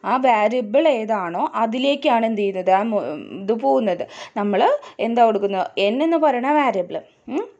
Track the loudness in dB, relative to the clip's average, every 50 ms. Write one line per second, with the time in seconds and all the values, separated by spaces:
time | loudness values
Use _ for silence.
0 | -2 -2 -2 2 2 4 4 4 4 2 2 0 -4 0 2 2 4 4 2 2
1 | 0 -2 -2 -2 -2 -4 -4 -4 -4 -2 -2 -2 -2 -2 -2 -2 0 0 0 0
2 | 2 2 2 2 2 0 0 0 -2 -2 -2 -2 2 2 2 2 2 0 -2 -2
3 | -4 -4 -8 -10 -12 -12 -12 -12 -4 -4 -4 0 0 0 2 2 2 0 -2 -4
4 | -6 -12 -12 -18 -18 -10 _ -4 -2 0 2 2 2 2 2 0 -4 -12 -8 -6
5 | -4 -2 4 4 4 4 4 2 -2 -2 -2 -2 -4 -4 -2 0 0 0 2 0
6 | 0 0 2 2 2 2 2 2 0 0 2 2 2 2 0 -2 -4 -4 -8 -12
7 | -12 _ _ _ _ -8 -6 -6 -6 -8 -12 _